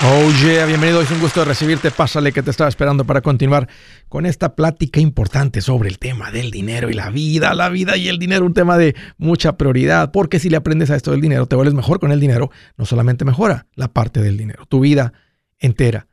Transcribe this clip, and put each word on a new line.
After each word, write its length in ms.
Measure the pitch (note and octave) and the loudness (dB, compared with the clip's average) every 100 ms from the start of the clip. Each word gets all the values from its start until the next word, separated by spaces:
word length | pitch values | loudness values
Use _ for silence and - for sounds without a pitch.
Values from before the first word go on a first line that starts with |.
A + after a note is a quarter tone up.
Oh, 260 | B2+ C#3+ D3+ C#3+ | 4 4 4 4
yeah, 220 | D3+ E3 D#3+ | 4 2 2
bienvenido. 360 | D#3 D#3+ E3+ | 2 2 2
Es 80 | D3+ | 0
un 120 | E3 | 0
gusto 240 | E3 - D3+ | -2 0 -2
recibirte. 440 | C3 D#3 D#3+ D#3+ | 0 0 0 -2
Pásale, 440 | - D3 D3+ C#3+ | 0 -2 0 -2
que 100 | C#3 | -2
te 80 | C3+ | -4
estaba 160 | C3 D3+ | 0 -2
esperando 380 | - C#3+ C#3+ B2+ | 0 0 0 0
para 160 | C#3 | 0
continuar 480 | D3+ C3 C3+ C#3+ C3 - - - - | 0 0 2 0 -2 -12 -20 -20 -12
con 160 | C#3+ F3 | -6 -4
esta 280 | - F3+ | -2 -4
plática 460 | - D#3 D#3+ D3+ D3 | 0 -2 0 -2 2
importante 600 | D#3 - G#2+ C#3 C#3 A2+ | 2 2 -2 0 -2 -2
sobre 260 | A2 B2+ G2 | -2 0 -2
el 120 | F#2 | -4
tema 320 | B2+ B2 G2+ | -8 -8 -8
del 200 | A2 A#2+ | -8 -8
dinero 380 | G2+ G2+ A#2 A#2+ | -8 -6 -6 -4
y 40 | |
la 160 | G#2+ G2 | -6 -6
vida. 420 | A#2+ D#3 D#3 D3+ | -4 -2 0 0
La 160 | E3+ F3+ | 0 -2
vida 260 | F#3 F#3 F#3+ | -2 -2 -2
y 140 | F3+ | -2
el 100 | F3+ | -4
dinero, 260 | F3+ F#3+ F3+ | -2 0 0
un 80 | |
tema 240 | F3 F3 F3 | 2 2 4
de 160 | D#3+ C3+ - - | 2 0 -12 -6
mucha 400 | D#3 E3+ D#3+ - | -2 0 0 0
prioridad, 540 | C#3 B2+ C3+ E3 D3+ | 0 2 2 2 0
porque 280 | F#3+ F#3+ E3+ | 0 0 0
si 100 | F3 | 0
le 80 | D#3+ | 0
aprendes 340 | E3 D#3 D3+ | 0 0 2
a 60 | D3 | 0
esto 140 | - | 0
del 100 | C#3 | 0
dinero, 260 | D#3 C3 B2 | 0 0 0
te 80 | B2+ | 0
vuelves 180 | C#3 | 2
mejor 280 | C#3+ A2+ - | 0 0 0
con 100 | C#3+ | 0
el 80 | C#3+ | 2
dinero. 320 | C#3+ A#2+ C#3 - - - | 2 0 -2 -8 -20 -8
No 100 | G#2+ | -2
solamente 380 | A#2 A#2 B2 | 0 0 0
mejora 440 | C3+ B2+ G#3+ E3+ - | 0 2 2 0 -6
la 200 | - B2+ | -8 -4
parte 280 | - A2+ - | -2 -2 0
del 160 | G#2 G2+ | -2 -2
dinero, 280 | G#2+ - - | -6 -12 -2
tu 160 | C3+ | 2
vida 320 | C#3 C#3+ B2+ - _ _ _ _ | 4 2 0 -6 _ _ _ _
entera 480 | B2+ A#2 B2+ A2 - | -2 2 0 0 -10